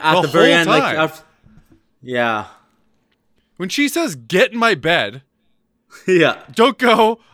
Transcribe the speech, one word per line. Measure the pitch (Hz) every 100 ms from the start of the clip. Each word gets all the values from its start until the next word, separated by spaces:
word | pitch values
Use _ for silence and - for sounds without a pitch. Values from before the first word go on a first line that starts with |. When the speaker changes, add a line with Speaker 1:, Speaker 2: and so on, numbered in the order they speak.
Speaker 1:
at | 156 175
Speaker 2:
the |
Speaker 1:
the | 156
very | 160 165
Speaker 2:
whole | 170
Speaker 1:
end, | 165
like, | -
Speaker 2:
time. | 233 151
Speaker 1:
I've, | 160 - _ _ _ _ _ _ _ _
yeah. | 127 123 117 107 95 - _ _ _ _ _ _ _ _ _ -
Speaker 2:
When | 180
she | - 285
says, | 339 311 143
"Get | 113 180 233
in | 226
my | 233
bed," | 165 160 165 104 131 _ _ _ _
Speaker 1:
<laughs> | _ _ _ - -
Yeah. | 180 143 - -
Speaker 2:
don't | 135 262 220
go, | 240 220 220 226 _